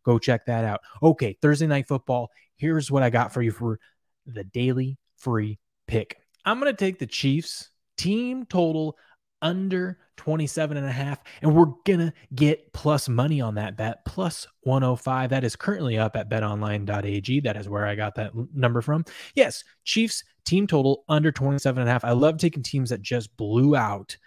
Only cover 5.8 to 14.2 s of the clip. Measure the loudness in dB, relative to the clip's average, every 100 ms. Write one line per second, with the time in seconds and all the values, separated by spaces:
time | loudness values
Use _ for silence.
5.8 | -4 -4 -4 -10 _ _ -4 -2 -2 0
6.8 | -2 -2 -6 -2 0 0 -2 -12 -16 _
7.8 | _ -6 -2 -2 -2 -8 -4 2 2 2
8.8 | -4 -6 _ _ _ _ -2 -2 -2 -2
9.8 | -4 -8 _ -10 -4 -2 -2 -2 -4 -4
10.8 | -6 -6 -6 -8 -12 -2 4 6 6 4
11.8 | 0 2 0 -4 _ 2 2 2 _ -4
12.8 | 0 0 2 0 2 0 -2 -4 -6 -6
13.8 | -6 -6 -8 -4